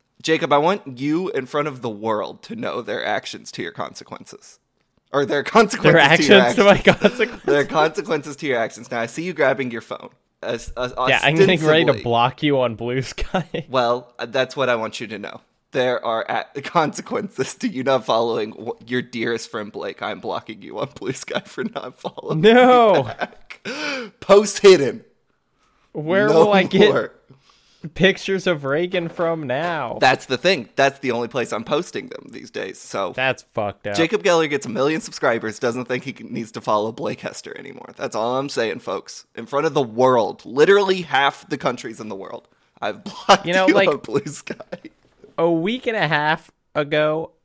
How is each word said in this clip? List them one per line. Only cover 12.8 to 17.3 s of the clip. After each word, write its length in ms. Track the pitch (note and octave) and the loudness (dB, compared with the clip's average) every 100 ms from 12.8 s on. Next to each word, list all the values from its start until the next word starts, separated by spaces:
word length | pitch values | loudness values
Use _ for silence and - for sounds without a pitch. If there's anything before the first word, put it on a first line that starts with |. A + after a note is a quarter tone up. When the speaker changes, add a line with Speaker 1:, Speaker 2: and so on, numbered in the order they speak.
| A#2 C3 | -6 -4
Speaker 2:
Sky. 600 | B2 - - F#3 - F#3 - | -6 -6 -4 -4 -4 -10 -4
<laughs> 40 | |
Speaker 1:
Well, 440 | B2+ A#2+ B2 - - | 0 2 0 -6 -12
uh, 60 | A#2 | -4
that's 320 | C3 B2+ D3 | -2 -2 0
what 120 | B2 | 0
I 60 | A#2 | 0
want 240 | A2 - | -4 -8
you 80 | G#2+ | -10
to 100 | G#2 | -10
know. 220 | G2+ A#2 _ _ _ | -12 -14 _ _ _
There 320 | C#3+ B2+ A#2+ | -2 0 -2
are 220 | A#2 A2+ - A#2 - C#3+ | -2 -2 -2 -4 -6 -10
a-, 60 | |
<laughs> 0 | |
consequences 960 | - F3 A#3+ G#3 - G#3+ G#3 | -4 0 0 -4 -6 -6 -4